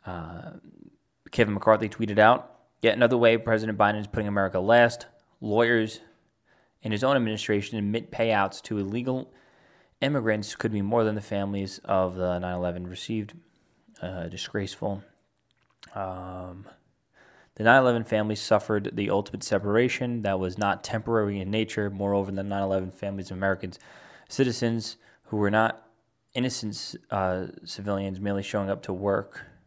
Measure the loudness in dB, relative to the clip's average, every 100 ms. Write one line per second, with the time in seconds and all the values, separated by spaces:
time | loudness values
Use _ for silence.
0 | -10 -10 -10 -12 -16 -18 -20 -20 -20 _
1 | _ _ -6 2 2 4 4 4 4 -4
2 | 0 6 6 6 0 -20 _ _ 2 4
3 | 4 6 6 4 2 0 0 2 2 2
4 | -4 -4 -2 0 0 0 6 8 6 2
5 | -16 _ _ _ 0 2 4 4 2 -6
6 | -20 _ _ _ _ _ _ _ -4 0
7 | 2 2 2 -2 0 0 0 -4 -2 -2
8 | -6 -2 2 2 2 -4 -6 -4 -2 -4
9 | -4 -4 -8 -20 _ _ _ _ _ _
10 | -2 0 0 -2 -4 -4 -2 -2 0 2
11 | 2 -2 -4 -4 -2 -4 -6 -8 0 2
12 | 2 0 -2 -2 -4 -4 -4 -4 -10 -12
13 | -6 -6 -6 -14 _ _ _ _ _ _
14 | -10 -8 -10 -10 -6 -4 -6 -6 -6 -6
15 | -12 _ _ _ _ _ _ _ -16 -10
16 | -8 -8 -12 -12 -12 -16 -20 -20 _ _
17 | _ _ -20 _ _ 0 6 8 6 2
18 | 0 0 0 -4 2 2 2 -2 0 -4
19 | 0 0 -2 -10 -2 -2 2 2 2 0
20 | -4 -4 -2 -2 -4 -2 -2 -2 -4 -6
21 | 0 0 0 -2 -2 -2 -2 -2 -4 -2
22 | 0 0 0 -4 -4 -4 0 -2 -4 -8
23 | -8 -8 -10 -2 -2 -2 -6 -12 -20 -20
24 | -20 -20 _ 0 0 2 -2 -2 -6 -14
25 | _ _ _ -2 2 4 2 0 _ _
26 | _ _ _ -4 -4 -4 -8 -8 -12 -14
27 | _ -2 0 -2 -6 -12 -14 -8 -4 -2
28 | -4 -4 -2 -2 -2 -4 -2 -4 -4 -2
29 | 0 0 -2 -16 -20 -20